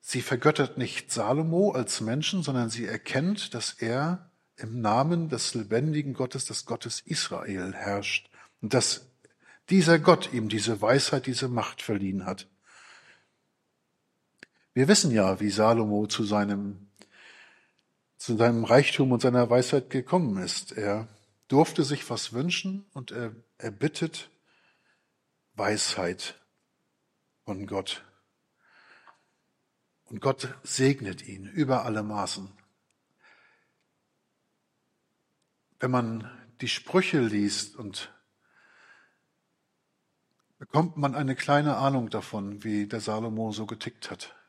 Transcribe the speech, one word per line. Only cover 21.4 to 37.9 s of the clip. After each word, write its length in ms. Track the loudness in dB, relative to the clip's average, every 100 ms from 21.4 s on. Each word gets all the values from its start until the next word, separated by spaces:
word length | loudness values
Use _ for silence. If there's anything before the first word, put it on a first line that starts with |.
| _
durfte 360 | 4 4 4
sich 260 | 0 0 -4
was 220 | -8 -6
wünschen 520 | -4 -2 -2 -4 -8 -12
und 200 | -16 -12
er, 220 | -8 -8 -10 _ _
er 140 | -12
bittet 600 | -4 -4 -2 -6 -6 -16 _ _ _ _ _ _ _ _ _ _ _ _
Weisheit 800 | -4 -2 0 -2 -2 -2 -4 -10 -14 _ _ _ _ _ _ _ _ _ _
von 220 | -12 -10 -6
Gott. 360 | -6 -6 -10 -12 _ _ _ _ _ _ _ _ -20 _ _ _ _ _ _ _ _ _ _ _
Und 140 | -6
Gott 340 | -4 -4 -6 -12
segnet 640 | -10 0 2 2 -4 -10 -14
ihn 200 | -16 -12
über 380 | -4 0 0
alle 180 | 0 -4
Maßen. 500 | -4 -6 -6 -8 -12 -20 _ _ _ _ _ _ _ _ _ _ _ _ _ _ _ _ _ _ _ _ _ _ _ _ _ _ _ _ _ _ _ _
Wenn 120 | 0
man 380 | 0 0 -4 -10 -16 -20 _
die 80 | -6
Sprüche 520 | -6 0 2 2 2
liest, 560 | 2 2 0 -2 -8 -10
und 360 | -12